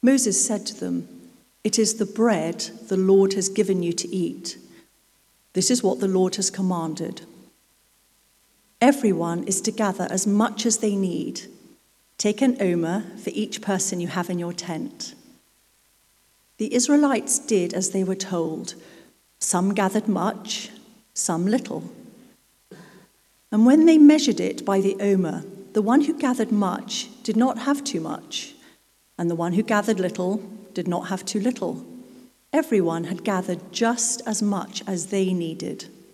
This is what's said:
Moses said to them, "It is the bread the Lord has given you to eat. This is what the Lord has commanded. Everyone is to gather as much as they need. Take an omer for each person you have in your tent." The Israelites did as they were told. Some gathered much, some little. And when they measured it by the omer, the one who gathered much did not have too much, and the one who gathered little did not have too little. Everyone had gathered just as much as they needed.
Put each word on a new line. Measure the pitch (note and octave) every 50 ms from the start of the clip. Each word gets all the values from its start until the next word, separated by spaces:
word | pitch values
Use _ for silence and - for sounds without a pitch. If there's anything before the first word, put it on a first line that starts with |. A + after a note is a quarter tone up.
Moses | - B3 C#4 C4 B3+ A3+ F#3 - -
said | - A3 G3+ -
to | - - -
them, | - F2+ F2 F2 - - - - - - - _ _ _ _ _
"It | _ G#3+ G#3 A3+
is | A3 G#3+ A3
the | A3 G#3+ G3 - A3
bread | A3 A#3+ G#3+ E3 D#3 E3 E3+ - - - - - - -
the | F#3+ F#3+
Lord | F#3 F#3+ G3 G3 G3 F#3+ G3
has | G3+ F#3 F#3+
given | F#3+ G#3+ G#3 F#3 F#3+ F#3
you | F3 E3+ E3+
to | - - - -
eat. | F#3+ F3 E3 - - - - - - - - - - _ _ _ _ _ _ _ _ _ _ _ _ _ _ _
This | F#3 F#3 -
is | B3 B3
what | - F#3 - -
the | G3 F#3+
Lord | F#3+ F#3 F#3 F3+ F3+
has | - F#3 -
commanded. | - - F#3+ F#3 F#3 F3 D#3+ D#3 D#3 - E3 - - - - - - - - - _ _ _ _ _ _ _ _ _ _ _ _ _ _ _ _ _ _ _ _ _ _ _ _ _ _
Everyone | A#3 C4+ C#4+ C#4+ - G#3+ F#3 D#3+ E3+ E3+ E3+ F3 -
is | - F#3+ -
to | - A3+
gather | G#3 G#3+ A3 G3 F#3 - F3+ -
as | - F#3+ -
much | G#3+ G3+ G#3 A3 - G#3+ - -
as | A#3+ A3 -
they | - G#3+ G3+
need. | G3 F#3+ F3+ E3+ E3 - - - - - - - - - - - _ _ _ _ _ _ _ _ -
Take | - G#3 G#3 -
an | C4+ B3+ A#3+ -
omer | G#3 F3+ F3 E3+ E3 D#3+ F3 G#3 G#3 - - -
for | - -
each | - G#3 G#3+ G3 - -
person | - G3+ G3 F#3+ - - F#3 F3
you | E3+ E3
have | C#3 F3+ F3 F3
in | F3+ F3
your | E3+ E3+
tent." | E3+ - - F3+ E3 D#3 - - - - - - - - _ - - _ _ _ _ _ _ _ _ _ _ _ _ _ _ _ _ _ _ _ _ _ _ _ _ _
The | G#3+ G#3+ -
Israelites | B3 B3 - C#4+ D4 D4 C#4 C4+ A3 - - - -
did | - - A#3 F#3+ F3 F3
as | - F3+ F#3+ F3+
they | - F#3+ F#3+
were | F#3 F#3+
told. | F#3+ - - F#3 E3+ D#3+ D#3+ D#3+ D#3+ - - - - - - - - - _ _ _ _ _ _ _
Some | - - - F3+ F#3 G3 G3+
gathered | G3+ G3 F#3+ G3 G#3+ G#3 -
much, | G3 - E3+ G#3 - - - - - - - - - - - - _ _ _ _ _
some | - - - E3+ E3 F3
little. | G3 A3 C4+ - - - - E3 - - - - - - - - - _ _ _ _ _ _ _ _ - - - - - - - _ _ _ _ _ _ _ _ _
And | G#3+ G#3+ A3+
when | B3 C#4 D#4+ D#4+
they | E4 D#4+
measured | D#4 D4 C#4+ D4+ D#4 D4 C#4+ - E3+
it | F3 F#3 - - -
by | F#3+ G3 G3
the | G3 G3 F#3+ -
omer, | G3+ G3+ G3 F#3+ F3+ D#3+ D#3 E3 - - - - - -
the | - G#3+
one | G#3 G#3+ B3 D4+
who | D4 C#4+
gathered | E4 - - B3+ B3 - A3 A3+
much | A3+ G#3 G3+ F#3 - - - - - - - - - -
did | - - G#3+
not | A3 A#3+ C4 B3+ A3+
have | B3 C#4 D4 C#4
too | - - - E3+
much, | D#3 D#3+ D#3+ - - - - - - - - - - - _ _ _ _ _ _ _ _ _
and | - F3 E3+
the | E3+ E3 E3+
one | F3 F3
who | G3
gathered | G#3+ - A3 G#3 G#3 A3 A3 F#3
little | F#3 F3+ - - F3+ F3+ G3+ G#3+ - - - - - - -
did | - E3+
not | F3+ F3 F3 - -
have | G3 F#3 -
too | - - G#3
little. | F#3+ B3 B3 - F#3+ E3+ - - - - - - - - - - - - _ _ _ _
Everyone | - D4 D#4+ - A#3+ G3+ F3 E3+ E3 E3+ E3+
had | D3 F#3 E3+ -
gathered | A3 G3 F#3 F3+ - F3 E3+ - -
just | - - A#3 A3+ A#3+ A#3+ - - - - -
as | B3+ G#3+ G#3+
much | G#3+ G#3 G3+ F#3 - - - - -
as | - F#3+ F3 D#3
they | F#3 G3+ G3 F#3+ F#3+
needed. | F#3+ F3 E3+ D#3+ D#3+ - - F3+ - - - - - - - -